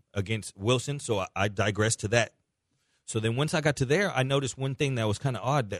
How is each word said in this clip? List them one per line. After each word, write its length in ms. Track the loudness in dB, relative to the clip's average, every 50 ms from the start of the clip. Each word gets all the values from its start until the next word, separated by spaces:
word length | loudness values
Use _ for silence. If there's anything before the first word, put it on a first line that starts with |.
| _ _ -6
against 440 | -6 -2 -2 -2 -4 -4 -8 -10
Wilson. 420 | -4 0 2 2 2 0 -4 -6 -6
So 200 | -2 -2 -2 -2
I, 80 | -2 -4 -2
I 140 | 0 0
digressed 540 | 0 0 0 0 0 2 2 2 0 0 0
to 80 | -2 2
that. 240 | 2 2 2 2 _ _ _ _ _ _ _ _ _ _ _ _ _ _ _
So 160 | -6 -4 -2
then 160 | 0 0 0
once 160 | 0 0 0 0
I 80 | 0
got 160 | 2 2 2
to 80 | 2 2
there, 260 | 2 2 2 2 2 0
I 100 | 0 0
noticed 340 | 2 2 0 0 -2 -4
one 180 | -4 -4 -4 -2
thing 200 | 0 0 0 0
that 120 | 2 2
was 100 | 0 0
kinda 220 | 0 0 -2 -2 -2
odd, 300 | -2 0 0 0 0 -2
that 100 | -4 -8